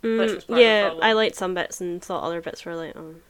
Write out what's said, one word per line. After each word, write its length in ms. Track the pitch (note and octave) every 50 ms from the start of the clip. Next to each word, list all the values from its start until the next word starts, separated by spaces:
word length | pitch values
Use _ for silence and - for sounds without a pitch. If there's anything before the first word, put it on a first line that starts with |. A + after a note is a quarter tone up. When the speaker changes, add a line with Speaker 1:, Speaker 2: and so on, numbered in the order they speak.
Speaker 1:
Mm, 160 | - A3+ A3+
Speaker 2:
which 140 | A3+ A3+ A3+ G#3+
was 80 | - -
part 40 | -
of 40 | A#3
the 60 | A#3+ A#3+
Speaker 1:
yeah, 200 | A3+ G#3+ G#3+ G3+
Speaker 2:
problem. 180 | F#3+ E3 D#3+ -
Speaker 1:
I 80 | A3 A3
liked 220 | A3 A3 G#3 -
some 180 | - F#3+ F#3 F#3
bits 280 | F3+ D#3 - - -
and 200 | F#3 F3 E3+ F3+
thought 220 | - - F#3 D#3 -
other 180 | D#3+ E3+ E3+
bits 220 | E3 - - - -
were, 100 | F3 E3+
like, 200 | E3 E3 D3+ -
oh. 200 | - D#3+ D#3+ D#3+ E3 _ _